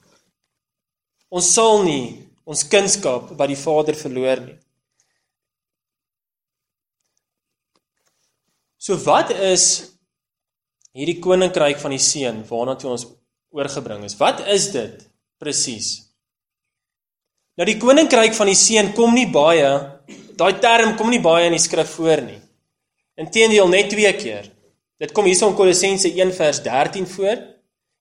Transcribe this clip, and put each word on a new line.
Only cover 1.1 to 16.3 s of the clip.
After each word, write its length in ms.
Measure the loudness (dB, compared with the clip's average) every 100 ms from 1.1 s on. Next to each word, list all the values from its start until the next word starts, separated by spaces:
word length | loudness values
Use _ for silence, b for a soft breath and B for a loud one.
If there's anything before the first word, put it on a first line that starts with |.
| _ _
Ons 240 | -4 0
sal 280 | 2 4 4
nie 460 | 2 -2 -6 -12 -20 _
ons 240 | -10 -8 0
kunskap 640 | 0 2 -2 -2 -4 -6 -4
by 100 | -4
die 120 | -4
Vader 380 | -2 0 0 -4
verloor 440 | -8 -6 -2 -4
nie. 180 | -6 -20 _ _ _ _ _ _ _ _ _ _ _ _ _ _ _ _ _ _ _ _ _ _ _ _ _ _ _ _ _ _ _ _ _ _ _ _ _ _ _ _ _ _
So 200 | -6 -4
wat 300 | 2 2 0
is 640 | -2 0 2 0 -2 -8 _ _ _ _ _ _ _ _ _ _ -10
hierdie 220 | -8 -4
koninkryk 600 | 0 2 2 0 0 0
van 100 | -6
die 100 | -4
seun 380 | -2 -2 -6 -8 -8
waarna 280 | -6 -6 -8
toe 120 | -8
ons 120 | -10 -10 _ _ _ _
oorgebring 500 | -8 -8 -8 -10 -12 -12
is? 80 | -2
Wat 200 | -2 -2 -2
is 220 | -2 -2
dit 320 | -6 -8 -12 _ _ _ _
presies? 500 | -8 -6 -6 -8 -10 -10 _ _ _